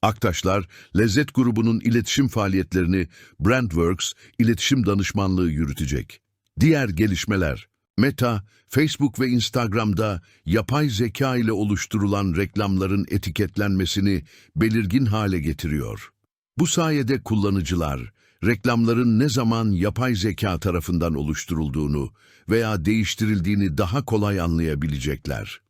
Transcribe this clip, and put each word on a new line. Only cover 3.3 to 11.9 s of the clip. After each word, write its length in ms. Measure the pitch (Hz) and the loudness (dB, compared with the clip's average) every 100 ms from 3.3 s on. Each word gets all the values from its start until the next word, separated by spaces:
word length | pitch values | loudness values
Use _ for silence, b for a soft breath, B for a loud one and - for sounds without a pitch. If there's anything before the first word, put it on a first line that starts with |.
| B | B
Brandworks 720 | 85 127 120 82 85 95 - - b b | 2 2 0 0 0 0 -6 -10 b b
iletişim 480 | 113 113 - 139 101 | 2 2 2 2 2
danışmanlığı 640 | 101 98 - 98 92 87 | 0 0 -2 0 2 0
yürütecek. 680 | 73 78 67 73 67 - - _ _ _ - | 0 -2 -4 -4 -4 -6 -16 _ _ _ 2
Diğer 280 | 120 156 127 | 4 4 0
gelişmeler. 800 | 85 107 90 - 101 82 64 - _ _ - | 0 0 0 -2 0 0 -4 -10 _ _ 0
Meta, 460 | 127 139 123 107 - b b | 0 2 0 -2 -6 b b
Facebook 520 | - 156 - 143 107 | 0 0 0 -2 0
ve 80 | 131 | 0
Instagram'da 920 | 123 107 131 117 101 107 95 110 95 b b - | 0 0 -2 0 0 0 0 0 -4 b b -2
yapay 420 | 101 - 139 151 | -2 0 0 0
zeka 480 | 104 120 - 135 127 | 0 -2 0 0 0
ile 160 | 113 | 0
oluşturulan 840 | 107 104 101 - | 0 0 -2 -2